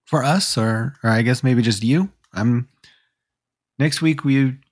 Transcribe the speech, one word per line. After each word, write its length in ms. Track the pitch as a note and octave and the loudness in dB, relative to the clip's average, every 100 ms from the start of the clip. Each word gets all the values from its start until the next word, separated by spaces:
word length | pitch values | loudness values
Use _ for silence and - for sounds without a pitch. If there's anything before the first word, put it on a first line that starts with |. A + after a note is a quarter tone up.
for 200 | _ D3+ | _ -2
us, 320 | C3 F3+ - - | 0 0 0 -2
or, 380 | A2 A2+ A#2+ - | -2 -2 -4 -4
or 60 | A2+ | 0
I 120 | A2 | 2
guess 220 | A#2 B2+ | 2 0
maybe 160 | C3 B2 | 2 2
just 220 | A#2 G2+ | 2 0
you? 260 | A2+ D3+ G3 - _ | 0 0 0 -8 _
I'm, 360 | F#2 A2+ A#2+ B2 _ - _ _ _ _ _ _ _ _ - | -4 -2 -2 -4 _ -20 _ _ _ _ _ _ _ _ -4
next 220 | D3 - | -2 0
week 240 | D#3+ D3 | -2 0
we, 320 | C#3+ C3+ C3+ B2+ _ | 0 2 0 -2 _